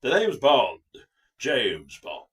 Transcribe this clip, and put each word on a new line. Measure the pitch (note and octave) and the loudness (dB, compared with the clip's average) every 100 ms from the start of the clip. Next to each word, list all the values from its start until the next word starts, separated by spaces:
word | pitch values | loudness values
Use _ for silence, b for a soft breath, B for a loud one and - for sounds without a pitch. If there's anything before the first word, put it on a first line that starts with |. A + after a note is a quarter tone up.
The | A#2+ | 0
name's | F3 A3 - | 0 0 0
Bond. | C3+ - - - _ - b b b _ | 4 4 2 -4 _ -20 b b b _
James | C3+ C#3 G#2+ D#2+ D2 - | -4 -2 -2 -4 -12 -20
Bond. | - C#2+ - | -16 -16 -18